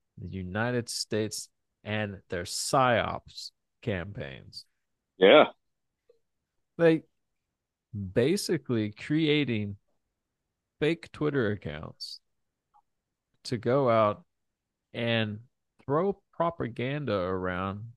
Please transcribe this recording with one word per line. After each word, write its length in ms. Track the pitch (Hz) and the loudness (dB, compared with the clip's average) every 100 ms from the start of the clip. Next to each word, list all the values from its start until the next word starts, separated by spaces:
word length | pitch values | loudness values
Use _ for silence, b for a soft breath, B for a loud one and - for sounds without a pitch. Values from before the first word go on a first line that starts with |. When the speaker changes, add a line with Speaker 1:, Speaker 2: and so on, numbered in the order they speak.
| _ - | _ -16
Speaker 1:
the 100 | 95 | -10
United 600 | 95 90 101 120 123 117 | -8 -6 -2 -2 -2 -4
States 600 | - - 110 107 - - _ _ _ | -8 -4 -2 -2 -6 -14 _ _ _
and 360 | 104 107 104 98 _ | -8 -4 -4 -8 _
their 140 | 87 | -8
psyops 1080 | - - - 143 127 110 85 - - - - _ _ _ | -6 -8 0 2 4 4 0 -6 -10 -18 -18 _ _ _
campaigns. 840 | - 95 90 104 69 65 - - - _ _ _ _ - | -6 -6 -6 -10 -12 -14 -18 -20 -20 _ _ _ _ 4
Speaker 2:
Yeah. 280 | 92 147 - - _ _ _ _ _ _ _ _ _ _ _ - | 8 8 8 0 _ _ _ _ _ _ _ _ _ _ _ 4
Speaker 1:
Like, 260 | 165 160 - _ _ _ _ _ _ _ _ 107 95 | 4 4 0 _ _ _ _ _ _ _ _ -8 -2
basically 800 | 120 127 202 - 170 - 117 107 | 2 2 2 0 -4 0 0 0
creating 840 | - - 151 156 151 131 113 104 101 _ _ _ _ _ _ _ _ _ _ | -6 -2 0 2 2 0 -2 -4 -8 _ _ _ _ _ _ _ _ _ _
fake 300 | 156 165 - | -2 -2 -8
Twitter 380 | - 151 139 107 | -4 -2 0 0
accounts 680 | 104 - 76 82 - - - _ _ _ _ _ _ _ _ _ _ _ _ | -2 -6 -10 -12 -16 -16 -16 _ _ _ _ _ _ _ _ _ _ _ _
to 120 | - 117 | -8 -4
go 320 | 117 139 127 | 0 2 4
out 360 | 113 104 104 _ _ _ _ _ _ _ | 4 4 2 _ _ _ _ _ _ _
and 460 | 120 117 113 110 104 120 _ _ _ | -6 -2 0 -2 -6 -14 _ _ _
throw 340 | - 147 196 196 _ | -4 -2 -2 -4 _
propaganda 840 | - 170 165 127 - 123 147 131 101 | -4 -4 -2 -8 -4 -6 -4 -2 -2
around 720 | 90 95 92 90 95 101 117 | -2 -2 -2 -2 -4 -6 -12